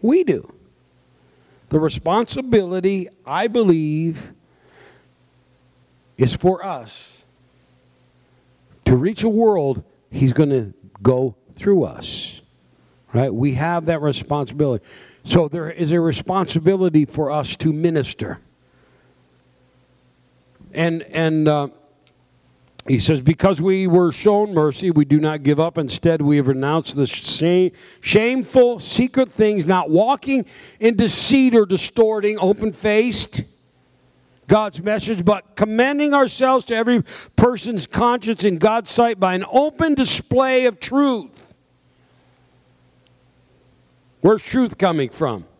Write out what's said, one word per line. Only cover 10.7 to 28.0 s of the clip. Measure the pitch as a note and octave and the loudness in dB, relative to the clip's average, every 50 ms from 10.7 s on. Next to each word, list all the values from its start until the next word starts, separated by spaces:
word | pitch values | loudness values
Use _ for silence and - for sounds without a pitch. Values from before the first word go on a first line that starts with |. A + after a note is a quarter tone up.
| - _ _ - _ - G2 | -12 _ _ -20 _ -2 0
go | A#2+ C3 B2+ C3 C3 G#2+ _ _ _ - | 0 2 2 0 -4 -6 _ _ _ -20
through | - - G3+ G3+ F#3 C3+ | -6 0 0 2 2 2
us, | F2 B1+ - - - - - - - - - _ _ _ _ _ _ _ _ _ _ _ _ _ _ - | -2 -6 -12 -14 -12 -12 -12 -12 -14 -16 -20 _ _ _ _ _ _ _ _ _ _ _ _ _ _ -2
right? | A#2+ B2+ C#3 G2 | -2 0 0 -2
We | A2+ B2+ C#3+ C3 | -2 -2 -2 0
have | B2 D3 E3 F3 E3+ D#3+ | -2 -2 -2 -2 -2 -2
that | D#3+ E3+ D#3 C#3+ | -2 -4 -2 0
responsibility. | D3+ C#3 - - - D3 D3 C#3+ A#2 A2+ C#3+ D3+ C#3+ B2 G#2+ _ _ - - - - _ _ _ | -2 -2 -4 -4 -6 -4 -4 -4 -6 -4 -2 -2 -2 -2 -4 _ _ -20 -20 -20 -20 _ _ _
So | - - F3+ E3+ | -4 -2 -2 -2
there | D3 C#3 F3 D#3+ D#3 | -2 -4 -8 -8 -10
is | E3 - F3 D3+ D#3+ | -8 -6 -4 -2 0
a | F3 | 0
responsibility | E3 E3 C#3+ - - - F#3 G3 F#3 - - E3+ D#3 F3 G3 F#3+ F#3 F3+ D#3 D#3 D3 | 0 0 -2 -4 -6 -4 -2 -2 -2 -2 -4 -2 0 0 0 0 0 2 2 2 0
for | - - C#3+ D#3 C#3 | 0 -2 -6 -6 -4
us | D3 D3+ C3+ A2+ - - | -4 -6 -6 -6 -10 -4
to | - D#3+ D#3 | -4 -2 -2
minister. | D3+ E3 F3 E3 D#3 - - - _ - - - - _ _ _ _ _ _ _ _ _ _ _ _ _ _ _ _ _ _ _ _ _ _ _ _ _ _ _ _ _ _ _ _ _ _ _ _ _ _ _ _ _ _ _ _ - - - | 0 -2 -2 0 -2 -4 -4 -8 _ -12 -12 -12 -14 _ _ _ _ _ _ _ _ _ _ _ _ _ _ _ _ _ _ _ _ _ _ _ _ _ _ _ _ _ _ _ _ _ _ _ _ _ _ _ _ _ _ _ _ -20 -14 -4
And, | - E3 E3+ E3 E3 - | -2 -2 -2 -2 -4 -8
and, | - - D#3+ E3 D#3+ D#3+ D#3 D#3 D3+ | -8 -4 -2 0 0 2 2 2 2
uh, | D3+ D3 C#3+ C#3 - _ _ _ _ _ _ _ _ _ _ _ _ _ _ _ _ _ _ _ _ _ - | 2 2 -2 -4 -8 _ _ _ _ _ _ _ _ _ _ _ _ _ _ _ _ _ _ _ _ _ -4
he | - C3+ A#2+ | -2 -2 0
says, | G#2 - D#3+ C#3 | 2 0 -2 0
"Because | B2+ C#3+ E3 - - G3 G3 C#3 | 2 0 0 2 2 0 0 2
we | D#3+ F#3+ F#3+ F#3+ F#3+ | 0 0 0 0 0
were | F#3 E3+ F3+ F3+ E3+ C#3+ | 2 4 4 4 2 0
shown | - - G#3 G#3 G3+ G#3 G#3 G3 | 0 0 2 2 2 0 0 0
mercy, | E3 D3+ D3+ C3+ - - F#3 | 0 0 0 -2 -2 -4 0
we | E3+ D3+ D3 | 2 2 2
do | C#3 C#3+ D3+ | 4 2 2
not | D3+ D#3 D#3 D3+ C#3 | 2 0 -4 -2 0
give | C3+ D3 C#3+ | 0 2 2
up. | D#3+ E3+ E3 | 0 -2 -2
Instead, | E3+ D3+ C3 - - - E3+ E3 D#3+ D3 | -4 -6 -6 -8 -2 0 0 0 2 2
we | C#3+ D3 D3 | 2 2 2
have | C#3 B2+ | 2 0
renounced | C3+ C3 C3+ C#3+ D3+ E3 D3+ - - | 0 -2 -2 -2 -2 -2 -2 -4 -4
the | C#3 C#3 | -2 -2
shame, | A#2+ - - - - - - D3+ E3 F3 F#3 F#3 F3+ - _ - - - _ | -4 -4 -8 -8 -8 -6 -2 0 2 2 2 2 0 -2 _ -20 -20 -20 _